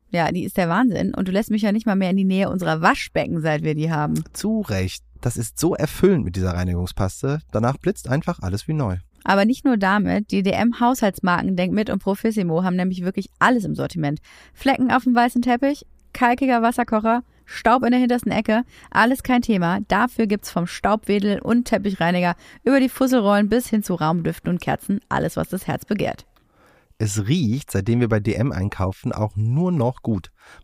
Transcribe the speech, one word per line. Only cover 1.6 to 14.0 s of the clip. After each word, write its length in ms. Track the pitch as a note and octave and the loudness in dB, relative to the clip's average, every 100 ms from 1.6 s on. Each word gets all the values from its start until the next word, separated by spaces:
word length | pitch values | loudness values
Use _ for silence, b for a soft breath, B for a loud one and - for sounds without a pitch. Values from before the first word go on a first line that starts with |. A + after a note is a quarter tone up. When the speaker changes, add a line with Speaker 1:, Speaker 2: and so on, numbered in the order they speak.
Speaker 1:
ja 100 | G#3 | 0
nicht 120 | G#3 | 0
mal 120 | A3 G3 | 0 0
mehr 140 | F#3+ | 2
in 60 | G3 | 2
die 80 | |
Nähe 240 | F#3+ F#3 G3 | 2 2 0
unserer 320 | F#3 E3+ D#3+ | -2 -2 2
Waschbecken, 600 | F3+ - - - C#3+ E3 | 2 2 -2 -4 -2 -2
seit 220 | D#3+ D3+ | -2 0
wir 100 | D#3 | -2
die 160 | D3+ D#3+ | -2 -2
haben. 320 | D#3+ D3+ D#3 D#3+ | -2 -2 -2 -6
Speaker 2:
Zu 280 | - G3+ A3 | -6 -2 -2
Recht. 420 | G3+ F#2+ F#2+ - - - | -2 -2 -2 -6 -14 -8
Das 160 | B2 A#2 | -4 -4
ist 220 | A2+ - | -6 -2
so 160 | E3 | 0
erfüllend 500 | F#3+ D3+ - F#3 F3+ | 0 -2 2 4 4
mit 120 | F2 F2+ | 0 -2
dieser 180 | F#2 | -2
Reinigungspaste. 840 | F2 F2+ F2 F2+ - F#2+ - C3+ D3 - | 0 0 -2 -2 -2 -4 -2 -4 -4 -4
Danach 260 | A2 A#2 C#3 | -2 0 0
blitzt 320 | F3+ - - | -2 -4 -2
einfach 300 | C3+ F3 F3 | -2 -2 -4
alles 280 | F2+ G2+ - | -4 -4 -4
wie 40 | |
neu. 260 | D#3 A#2+ F2+ - _ | -2 -2 -4 -8 _
Speaker 1:
Aber 200 | - G3 | 0 2
nicht 200 | G#3 C4 | 2 2
nur 120 | C#4 A#3 | 0 2
damit, 540 | F#3+ G3+ F3+ F#3 G#3+ | 2 2 0 -2 -2
die 140 | G3 | 0
D-M-Haushaltsmarken 1120 | G3 - A3+ A#3 A#3+ C4 G#3 - F#3 F3 F#3+ F#3 | 0 2 0 2 0 2 0 2 0 0 0 0
Denk 160 | F#3 | 0
mit 180 | F#3+ G#3+ | 0 -2
und 80 | G3 | -2
Profissimo 640 | - G3 A3+ G#3+ F3 D#3+ | -2 -2 -2 0 0 0
haben 140 | F#3 F3+ | 0 0
nämlich 260 | F#3 F3+ | -2 -2
wirklich 260 | F3 F#3+ F#3+ _ | -4 -4 -8 _
alles 240 | F#3+ B3 | 2 4
im 100 | F3 | 0
Sortiment. 460 | D3 C#3 E3+ | -4 -4 -2